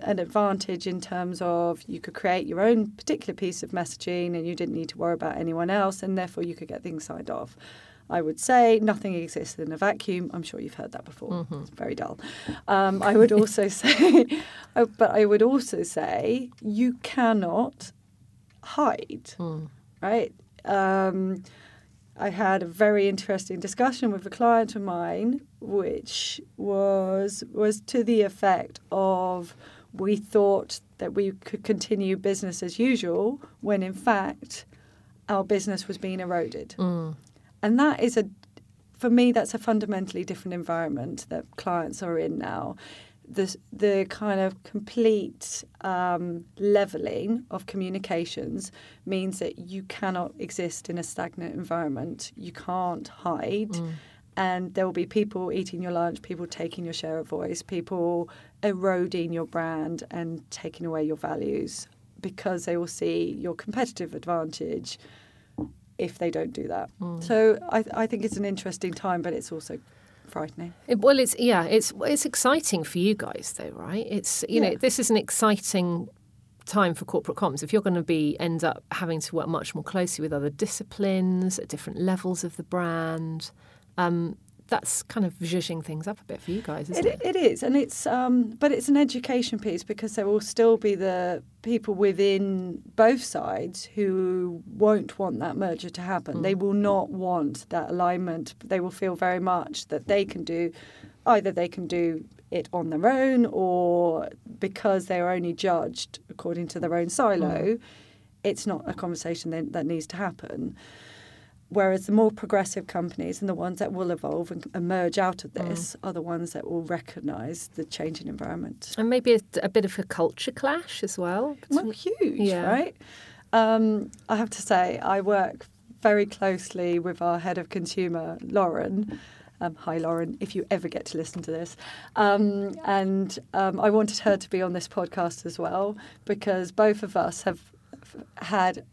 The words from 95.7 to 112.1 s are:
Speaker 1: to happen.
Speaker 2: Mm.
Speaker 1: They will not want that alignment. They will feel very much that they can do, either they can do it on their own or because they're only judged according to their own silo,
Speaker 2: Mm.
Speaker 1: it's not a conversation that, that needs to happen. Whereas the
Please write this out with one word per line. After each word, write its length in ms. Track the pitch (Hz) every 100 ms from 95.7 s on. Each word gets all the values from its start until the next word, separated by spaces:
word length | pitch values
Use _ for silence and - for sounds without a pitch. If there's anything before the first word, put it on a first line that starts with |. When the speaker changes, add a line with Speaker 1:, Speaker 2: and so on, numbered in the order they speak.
| 165 180
Speaker 1:
to 100 | 175
happen. 380 | 180 180 - 175
Speaker 2:
Mm. 40 |
Speaker 1:
They 100 | 185
will 180 | 196 196
not 380 | 202 202 196 -
want 580 | 190 185 175 143 - -
that 220 | 175 -
alignment. 640 | 175 175 180 180 165 - -
They 160 | - 190
will 100 | 180
feel 240 | 180 190 175
very 220 | 185 180
much 500 | 185 180 - 151 -
that 180 | 151 -
they 160 | 202
can 200 | 196 180
do, 280 | 165 170 170 - - - - - -
either 260 | 220 196
they 160 | 175 175
can 180 | - 170
do 380 | 175 170 160 - - _
it 200 | 180 -
on 160 | 175 165
their 180 | 156 208
own 380 | 269 262 254 233
or 800 | - 185 180 175 175 175 160 - - - -
because 480 | 196 190 214 190 180
they're 220 | 180 175
only 220 | 180 175
judged 680 | 170 196 170 - - - - -
according 380 | - 175 170 170
to 120 | 175
their 140 | 170
own 160 | 170 170
silo, 640 | - 220 185 180 165 196 233
Speaker 2:
Mm. 40 | - - - _ _ _
Speaker 1:
it's 220 | 202 190 214
not 160 | 165 -
a 60 |
conversation 560 | - 180 165 165 170 170
that, 240 | 160 165
that 100 | 170
needs 220 | 151 170 156
to 80 | 175
happen. 580 | 196 190 - - - - - - - - - - - _ _
Whereas 360 | 190 190 190
the 60 | 190